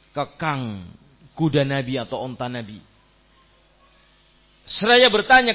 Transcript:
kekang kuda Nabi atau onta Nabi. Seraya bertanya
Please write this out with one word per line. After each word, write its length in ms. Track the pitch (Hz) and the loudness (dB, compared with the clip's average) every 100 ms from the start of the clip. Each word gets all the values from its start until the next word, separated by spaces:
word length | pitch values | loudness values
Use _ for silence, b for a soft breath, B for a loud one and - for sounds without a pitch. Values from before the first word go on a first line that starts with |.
| _ - | _ -8
kekang 720 | 139 - 160 139 120 101 87 - _ _ - - | -8 -6 -6 -4 -6 -10 -14 -20 _ _ -14 -4
kuda 320 | 160 147 139 | 0 0 0
Nabi 320 | 139 127 131 | -2 -4 -6
atau 240 | 113 123 | -8 -10
onta 240 | 131 120 123 | -10 -10 -10
Nabi. 320 | 123 107 107 - _ _ _ _ _ _ _ _ _ _ _ _ _ _ _ _ _ | -10 -12 -16 -20 _ _ _ _ _ _ _ _ _ _ _ _ _ _ _ _ _
Seraya 480 | - - 214 240 247 | -6 -2 4 6 6
bertanya 420 | 208 202 254 240 | 4 4 4 4